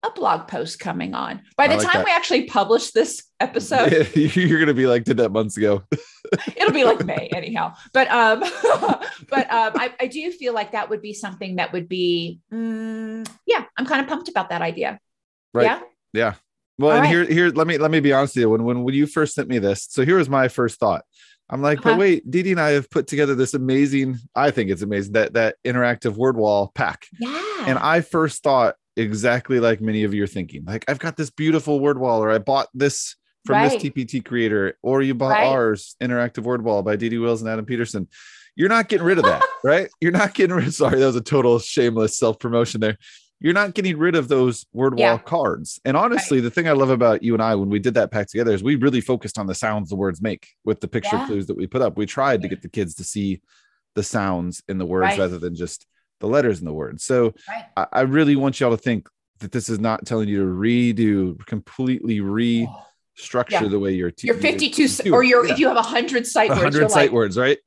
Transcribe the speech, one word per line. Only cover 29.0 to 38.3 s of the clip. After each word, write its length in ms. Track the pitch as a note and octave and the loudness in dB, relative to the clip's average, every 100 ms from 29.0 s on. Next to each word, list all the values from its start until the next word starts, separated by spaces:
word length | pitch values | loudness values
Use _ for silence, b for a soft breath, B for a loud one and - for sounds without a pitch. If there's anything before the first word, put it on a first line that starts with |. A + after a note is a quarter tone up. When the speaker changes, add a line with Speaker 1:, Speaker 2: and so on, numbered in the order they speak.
| A2 G#2+ A#2+ A#2+ - B2+ | -4 0 0 0 0 0
Speaker 2:
like 200 | A#2 A2 | 2 0
many 220 | A2 G#2+ | -2 -2
of 100 | G#2+ | -2
you 100 | G2+ | -2
are 20 | G2+ | -4
thinking, 380 | G2+ E2+ D2 | -6 -10 -12
like, 220 | D#2+ A2 - | -10 -10 -6
"I've 100 | C#3 | -6
got 180 | E3 D#3 | -6 -8
this 100 | D3+ | -10
beautiful 500 | - D#3 D#3+ D3 D3 | -4 0 0 0 0
word 180 | C#3+ C3+ | 0 0
wall," 260 | B2+ A2+ | 0 2
or, 60 | A2 | 2
"I 80 | A2 | 0
bought 300 | G#2 C#3 - | 2 0 -2
this 440 | B2+ C#3+ - - - _ _ | -2 -2 -2 -10 -14 _ _
from 180 | - G#3 | 0 2
this 100 | A#3+ | 2
Speaker 1:
Right. 60 | B3 | 0
Speaker 2:
T 80 | D#3+ | -4
P 140 | C3 B2 | -6 -6
T 140 | C3+ | -6
creator," 560 | - B2 A2+ G#2 G2 - | -4 -2 0 2 0 -2
or, 200 | B2 C3+ | -2 0
"You 120 | C3+ | 0
bought 180 | B2 C3 | 0 0
Speaker 1:
Right. 120 | C3 B2 | 2 2
Speaker 2:
ours, 500 | C3+ A#2 G#2 - - | 2 2 0 -6 -8
interactive 420 | B2 B2 A#2+ - | -4 -2 -2 -4
word 200 | A2+ B2 | -4 -2
wall 180 | A2+ G#2 | 0 0
by 140 | G2 G#2+ | 0 -2
D 140 | A#2 | -2
D 80 | A#2 | -2
Wills 240 | A#2 A#2 | -2 -2
and 80 | A2 | -4
Adam 160 | A2 G#2+ | -6 -6
Peterson." 420 | A#2+ A#2 G#2+ F2+ B B | -4 -4 -6 -10 B B